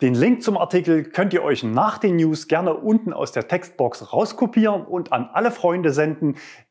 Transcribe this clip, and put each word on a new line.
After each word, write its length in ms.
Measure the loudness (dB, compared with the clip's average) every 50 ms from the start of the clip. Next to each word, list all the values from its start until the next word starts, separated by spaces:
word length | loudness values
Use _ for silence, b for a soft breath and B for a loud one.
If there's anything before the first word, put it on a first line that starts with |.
Den 100 | 0 2
Link 300 | 4 4 4 4 2 2
zum 160 | 0 -2 -2 0
Artikel 460 | 0 0 0 0 2 2 2 2 0
könnt 280 | -2 -2 -2 0 0
ihr 100 | 0 0
euch 220 | 0 0 -2 -2 -2
nach 320 | -2 0 0 0 0 0
den 200 | 0 0 2 2
News 320 | 2 2 2 0 -2 -2 -2
gerne 260 | -2 0 0 0 -2
unten 400 | -2 2 2 2 2 2 -2 -4
aus 180 | -4 -6 -4
der 160 | -4 -6 -2 -2
Textbox 640 | -4 -4 -4 -6 -4 -2 -2 -2 -2 -6 -10 -4
rauskopieren 720 | 0 0 0 0 0 -2 -2 2 2 2 2 2 0 -2 -4
und 260 | -6 -6 -6 -4 -4
an 200 | -4 -4 -4 -4
alle 180 | -2 0 0 0
Freunde 400 | 0 0 0 0 0 2 0 0
senden, 440 | 2 2 0 0 0 -2 -2 -2 -4 B B B B B B B